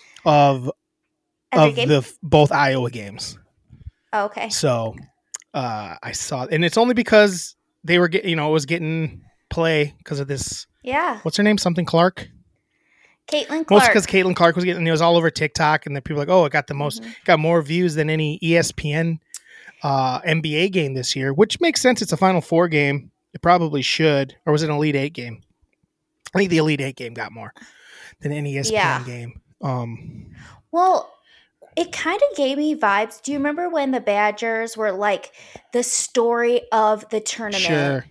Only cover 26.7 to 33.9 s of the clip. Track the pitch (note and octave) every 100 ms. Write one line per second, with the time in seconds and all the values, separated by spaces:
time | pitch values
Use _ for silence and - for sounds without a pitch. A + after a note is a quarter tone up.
26.7 | C#3+ C3+ B2+ A#2+ A#2 A2 A2+ G#2+ - -
27.7 | _ - - - - C#3+ D3 C#3+ C#3 C3+
28.7 | G#3+ F3+ B2+ B2 A#2+ A#2+ - _ _ D#3
29.7 | B2+ A#2 A#2 - - - - - - _
30.7 | E4 F#4 F4 - _ _ _ _ _ -
31.7 | - E4+ - D#4 F4+ C#4+ - C4+ C#4 D4+
32.7 | D4+ G#3+ G3+ A3 - - C#4+ C#4+ D4+ F4
33.7 | E4 C4+